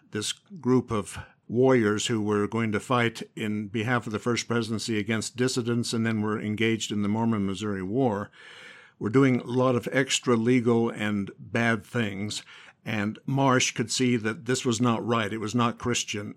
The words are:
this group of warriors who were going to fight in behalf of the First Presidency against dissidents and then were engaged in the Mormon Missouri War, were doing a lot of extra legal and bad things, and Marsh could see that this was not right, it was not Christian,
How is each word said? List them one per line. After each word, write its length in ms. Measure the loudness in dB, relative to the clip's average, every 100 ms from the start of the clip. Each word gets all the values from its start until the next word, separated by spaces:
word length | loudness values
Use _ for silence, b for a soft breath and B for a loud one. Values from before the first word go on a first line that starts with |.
| _
this 220 | -6 -6
group 580 | -8 -12 -6 2 2 2
of 260 | -4 -6 -12 B _ -4
warriors 600 | 2 6 6 4 2 0
who 140 | 0
were 240 | 2 0 0
going 260 | 0 -2
to 80 | -2
fight 440 | 0 0 0 -2 -12 -8
in 340 | -6 -4 -4
behalf 360 | -4 0 -2 -2
of 60 |
the 80 | -4
First 280 | -2 -2 -2
Presidency 520 | -2 -2 -4 -2 -2
against 380 | 0 -2 -4 -2
dissidents 560 | -2 0 0 -2 0
and 120 | 0 0
then 160 | 0
were 180 | -2 -2
engaged 520 | -4 0 0 0 -2
in 100 | -2
the 60 | 0
Mormon 380 | 2 2 0 -2
Missouri 360 | -4 -4 -4
War, 480 | -2 0 2 0 -6 B B B B B B B
were 100 | 2
doing 300 | 4 6 4
a 60 | 0
lot 300 | 0 2 2
of 120 | 0
extra 440 | 0 0 0 2 2
legal 540 | 4 4 4 2 2
and 420 | -2 -2 -2 -4 -8
bad 460 | -6 0 2 0 -2
things, 580 | -4 -4 -4 -8 -8 -12 B B B
and 360 | -6 -2 -2 -4 -2
Marsh 460 | 2 4 4 2
could 200 | -2 -4
see 260 | 0 2 2
that 280 | -2 -4 -4
this 200 | -2 0
was 160 | 2
not 240 | 2 0 0
right, 280 | -2 -2
it 60 | -4
was 160 | -2 0
not 240 | 0 -2
Christian, 560 | -4 -2 -4 -8 -8